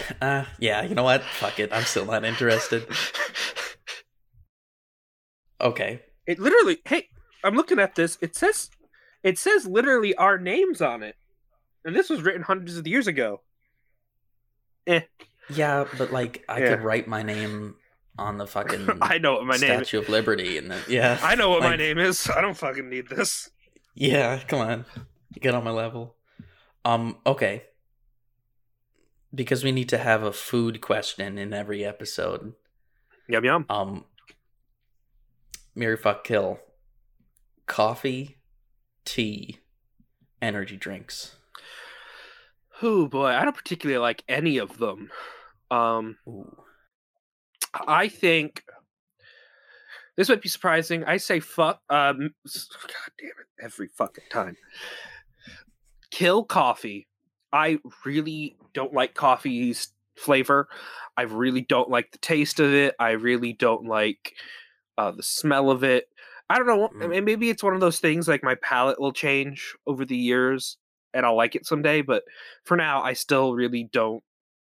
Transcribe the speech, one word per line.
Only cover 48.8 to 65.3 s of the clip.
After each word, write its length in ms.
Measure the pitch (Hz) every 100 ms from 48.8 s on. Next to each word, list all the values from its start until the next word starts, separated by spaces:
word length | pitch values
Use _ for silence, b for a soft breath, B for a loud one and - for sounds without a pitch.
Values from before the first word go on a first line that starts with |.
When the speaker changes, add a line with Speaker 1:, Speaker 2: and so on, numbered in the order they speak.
| _ _ _ _ B B B B B B B B B -
Speaker 2:
this 140 | 196
might 120 | 220
be 60 | 196
surprising. 560 | - 190 165 160 170
I 140 | 160 185
say 240 | - 180
fuck, 400 | - - 160 - -
um, 440 | 143 143 135 151 - -
s-, 240 | - - -
God 100 | - - - -
damn 80 | -
it, 340 | - - - 117
every 240 | - 101
fucking 340 | - 113 - -
time. 240 | 120 92 87 B B B B B B _ B B B - _ _ _ _
Kill 360 | - 180 202 220
coffee. 640 | 185 131 120 113 101 - _ _ _ _
I 280 | 143 156 156 123 - 135
really 520 | 143 156 156 147 - _
don't 200 | - 131
like 200 | 135 131
coffee's 760 | - 139 123 139 123 123 117 - _ _ -
flavor. 540 | - 135 131 139 139 B B B B -
I 60 |
really 380 | 120 110 127 127
don't 280 | 123 127 123
like 220 | 123 120
the 60 | -
taste 400 | - 160 147 -
of 120 | 147
it. 220 | 139 139 -
I 120 | 117
really 400 | 110 117 123 120
don't 320 | 113 120 113 113
like, 480 | 110 107 98 - B B B B B _ -
uh, 140 | 104
the 120 | -
smell 460 | -